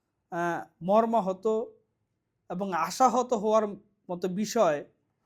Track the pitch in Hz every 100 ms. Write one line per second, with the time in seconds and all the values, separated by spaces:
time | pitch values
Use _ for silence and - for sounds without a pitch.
0 | _ _ - 170 170 160 - - 170 214
1 | 226 226 190 185 220 220 247 - _ _
2 | _ _ _ _ - 180 196 170 170 -
3 | 254 240 247 226 214 220 208 180 _ _
4 | - 175 190 180 214 233 185 147 - _
5 | _ _